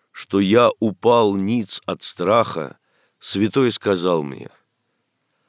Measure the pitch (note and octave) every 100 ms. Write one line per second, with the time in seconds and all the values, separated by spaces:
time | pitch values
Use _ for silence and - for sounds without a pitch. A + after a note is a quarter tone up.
0 | _ - - G2 F#2+ A2+ A#2+ - A2 F#2
1 | A2+ A#2+ G#2+ G2 F#2+ A#2+ G2+ - - E2+
2 | - - F2 A#2 G#2+ E2+ C#2+ - _ _
3 | _ _ - G2 G#2+ C#3 B2+ G#2 A2 F#2+
4 | F2+ E2+ C#2+ C2 - _ _ _ _ _
5 | _ _ _ _